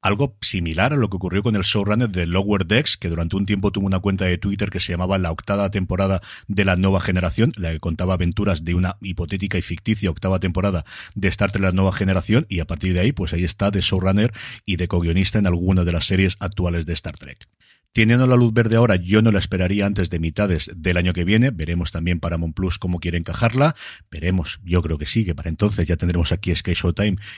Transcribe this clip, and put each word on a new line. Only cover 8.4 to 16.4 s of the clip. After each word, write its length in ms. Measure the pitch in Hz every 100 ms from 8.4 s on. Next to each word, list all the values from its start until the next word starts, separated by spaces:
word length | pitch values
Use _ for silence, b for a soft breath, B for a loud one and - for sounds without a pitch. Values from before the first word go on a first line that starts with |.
| 101 87
de 100 | 82
una 240 | 87 90 101
hipotética 580 | 98 87 85 98 98 95
y 20 |
ficticia 480 | - 85 - 107 101
octava 300 | 78 95 95
temporada 440 | 90 85 101 90 - B B
de 140 | - 95
Star 240 | - 101
Trek 100 | 98
La 100 | 95
Nueva 220 | 92 95
Generación, 540 | 92 95 92 - 110 -
y 120 | 90
a 40 | 78
partir 280 | 82 92
de 80 | 90
ahí, 100 | 101
pues 220 | 139 95
ahí 100 | 87
está 260 | 87 - 101
de 120 | 101
showrunner 520 | - 95 92 98 110 B B B -
y 120 | 90
de 100 | 90
co-guionista 500 | 87 82 85 95 110
en 80 | 98
algunas 400 | 87 90 92 87
de 60 |
las 160 | 85 -
series 300 | 95 95
actuales 480 | -